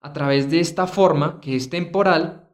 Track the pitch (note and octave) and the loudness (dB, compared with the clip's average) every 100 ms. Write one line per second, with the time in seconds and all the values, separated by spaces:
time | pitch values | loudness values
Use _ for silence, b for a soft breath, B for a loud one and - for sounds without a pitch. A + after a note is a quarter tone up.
0 | D3 D3 C#3+ C#3 C#3 D#3+ E3 - F#3 - | -12 -4 0 2 2 0 0 -2 -4 2
1 | F#3 C#3+ D3 D3+ C#3+ C3 B2+ E3+ E3+ F#3+ | 4 4 0 -4 -6 -4 -4 -6 -4 0
2 | G3 E3 F3+ - _ | 2 2 0 -8 _